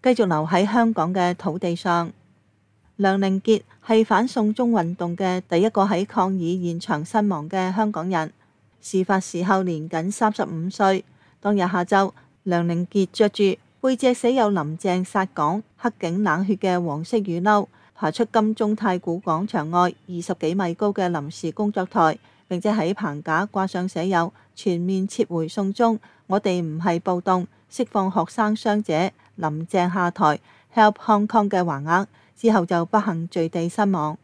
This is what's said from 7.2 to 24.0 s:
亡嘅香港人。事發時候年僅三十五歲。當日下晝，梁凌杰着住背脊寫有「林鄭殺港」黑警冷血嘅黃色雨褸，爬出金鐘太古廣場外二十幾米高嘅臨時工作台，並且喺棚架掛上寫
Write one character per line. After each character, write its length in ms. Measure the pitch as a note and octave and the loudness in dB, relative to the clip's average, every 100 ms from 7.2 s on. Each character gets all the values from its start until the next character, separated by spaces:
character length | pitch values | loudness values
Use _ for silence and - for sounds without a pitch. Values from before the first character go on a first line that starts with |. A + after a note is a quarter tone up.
| G#3 | 0
亡 180 | E3+ D3+ | -2 -4
嘅 280 | F#3+ F#3 F#3 | -4 -2 0
香 160 | G#3+ | -2
港 180 | G3+ F3 | -2 -2
人。 220 | F3+ D#3+ _ _ _ _ _ | -2 -2 _ _ _ _ _
事 220 | - F#3+ | -4 -2
發 160 | F#3 F#3+ | 2 0
時 240 | F#3 E3+ | 0 -4
候 180 | F3+ F#3+ | 0 2
年 260 | F#3 D#3+ D#3+ | 0 -4 -4
僅 220 | E3 F3 | -4 -4
三 240 | G#3 A3 | 0 0
十 100 | G#3+ | 0
五 260 | - E3 E3+ | -4 -4 -8
歲。 340 | - G3 F#3+ - _ _ _ | 0 2 2 -4 _ _ _
當 140 | G3+ | 0
日 60 | G3+ | 2
下 240 | F3+ F3+ | 2 0
晝， 280 | F3+ G3+ G3 - _ _ - | 2 2 2 -4 _ _ -2
梁 180 | F3 E3+ | 0 0
凌 220 | E3+ F3+ | -2 -2
杰 160 | G3+ F#3 | 0 -2
着 200 | - G#3 | 2 0
住 160 | - G3 - _ _ | 2 0 0 _ _
背 120 | C4 B3+ | 0 2
脊 160 | C4 | 2
寫 180 | B3 A#3+ | 2 0
有 180 | C4 G#3+ | 2 2
「林 260 | G3 D3 D#3+ | 0 -2 -4
鄭 260 | G3 F3+ | -2 -2
殺 220 | F#3 G3+ F#3+ | -2 -2 -2
港」 280 | - D3+ G3 - _ | -2 -2 -2 -8 _
黑 160 | A#3+ - | -6 -4
警 240 | E3+ F3 | -4 -2
冷 220 | G#3 D#3 F#3+ | 0 0 0
血 100 | G3 | 0
嘅 260 | F#3+ F3+ | 0 0
黃 220 | E3+ D3 | -2 -4
色 140 | E3 A#3 | -2 -2
雨 240 | G3+ E3+ | -2 -2
褸， 260 | F#3+ G#3 G3 _ _ | 2 2 0 _ _
爬 160 | - D#3 | -4 -4
出 140 | D#3 | -2
金 320 | A#3 A#3 G#3+ A3 | 0 2 0 0
鐘 180 | G#3+ | -2
太 240 | G#3+ G#3+ F3+ | 0 0 -2
古 220 | - E3+ | -2 -6
廣 260 | G3 D#3+ G#3 | -2 -2 -2
場 240 | - D3+ | -4 -2
外 240 | F3 F3+ - - | 2 2 0 -12
二 140 | F3 | -10
十 120 | E3+ F3+ | -6 -4
幾 160 | D#3+ F#3 | -2 -2
米 180 | F3+ | -2
高 200 | E3+ G#3 | -2 -2
嘅 180 | G3+ F3+ | 0 -2
臨 180 | E3 C#3+ | -2 -6
時 220 | - E3 | -8 -8
工 180 | - G#3 | -4 -2
作 160 | G#3 F#3 | -2 -2
台， 320 | - D#3+ - _ _ _ | 2 2 2 _ _ _
並 140 | F3+ | -4
且 100 | G#3 | -2
喺 220 | G#3+ D#3+ | 0 -2
棚 280 | G3+ F3+ D3 | -2 -4 -6
架 240 | D#3+ D#3+ G#3 | -2 -2 -2
掛 200 | G3+ F#3+ | -2 -4
上 180 | F#3 F#3 | -4 -4
寫 220 | - | -4